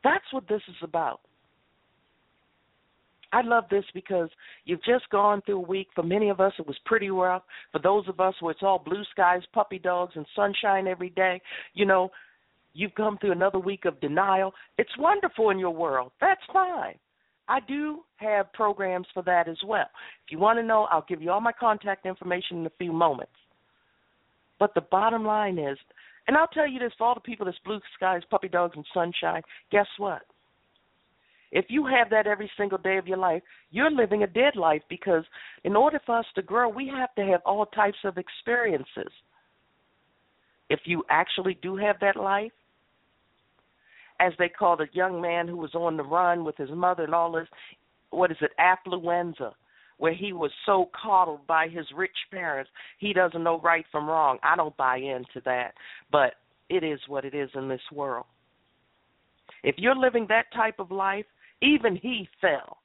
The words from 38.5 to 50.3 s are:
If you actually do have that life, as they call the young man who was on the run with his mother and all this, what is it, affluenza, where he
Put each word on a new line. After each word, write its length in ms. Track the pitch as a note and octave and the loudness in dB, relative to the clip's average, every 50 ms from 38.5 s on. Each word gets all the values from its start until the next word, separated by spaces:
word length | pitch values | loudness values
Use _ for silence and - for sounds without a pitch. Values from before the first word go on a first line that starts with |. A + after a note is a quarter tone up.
| A#3+ A#3+ A#3 G#3+ E3+ C3+ - - - - - - _ _ _ _ _ _ _ _ _ _ _ _ _ _ _ _ _ _ _ _ _ _ _ _ _ _ _ _ _ _ _ _ | 0 0 2 0 0 -2 -4 -8 -12 -14 -14 -14 _ _ _ _ _ _ _ _ _ _ _ _ _ _ _ _ _ _ _ _ _ _ _ _ _ _ _ _ _ _ _ _
If 120 | D#3 D3+ - | -4 -4 -2
you 220 | E3 F3 D#3+ - - | -4 -4 -4 0 2
actually 480 | C#3 D#3 F3+ - - - F#3 F#3+ F3+ _ | 2 2 2 0 -4 -4 -4 -4 -4 _
do 160 | - F#3 F#3+ | -8 -8 -4
have 180 | F#3+ G#3 G#3 G3+ G3+ | -2 0 0 0 2
that 160 | G3+ G3 G3 | 0 0 0
life, 340 | - G3 G3 G3 G3+ G#3+ A#3 _ _ _ _ _ _ _ _ _ _ _ _ _ _ _ _ _ _ _ _ _ _ _ _ _ _ _ _ _ - - - _ - | 0 -2 -2 -2 -2 -2 -6 _ _ _ _ _ _ _ _ _ _ _ _ _ _ _ _ _ _ _ _ _ _ _ _ _ _ _ _ _ -20 -20 -20 _ 0
as 140 | F3+ F#3 D#3+ - | 0 0 2 -2
they 100 | F3 E3+ | -2 -2
call 260 | E3+ - G#3 F3 E3+ | -2 0 2 2 2
the 120 | D#3 D#3 D3 | 0 -2 -6
young 300 | _ F#3 F3+ F#3+ F3+ E3+ | _ -2 -2 -2 -2 -4
man 260 | F3 E3+ E3+ E3+ E3+ | -4 -4 -2 -4 -4
who 80 | E3+ F3 | -4 -6
was 180 | F3 D#3+ C#3+ - | -10 -10 -8 -6
on 220 | E3+ E3+ E3+ D#3+ | -4 -2 -2 -2
the 80 | D#3 C#3+ | -4 -4
run 400 | C#3 D#3 F3 F3+ F3 F3 E3+ E3 | -2 0 2 2 2 0 0 -4
with 140 | D#3 - | -8 -8
his 140 | - C#3+ C3 | -8 -10 -8
mother 320 | D#3 F3 F#3 F3+ F3+ E3+ D#3+ | -4 -2 0 0 0 0 -2
and 120 | D3+ E3 | -2 0
all 160 | E3+ E3+ E3+ | 0 0 0
this, 160 | E3 D#3+ D#3+ - - - - - - _ _ _ _ _ _ _ | -2 -6 -8 -8 -18 -20 -20 -20 -20 _ _ _ _ _ _ _
what 220 | - - F3+ F3 | 0 0 0 0
is 60 | D#3+ - | 2 -2
it, 100 | D3+ - - - | -2 -2 2 4
affluenza, 920 | E3 F3+ F#3 F#3 _ F#3 F3+ F3+ E3 F3 E3+ F3 F3 F3 D#3 - C3 G#2+ - _ _ _ _ _ _ _ _ _ | 4 4 4 2 _ -6 -6 -4 -2 -2 -2 0 -2 -4 -6 -8 -10 -10 -10 _ _ _ _ _ _ _ _ _
where 140 | D3 E3 E3 | -2 -2 -2
he 200 | F3+ G3 G3+ | -2 -6 -8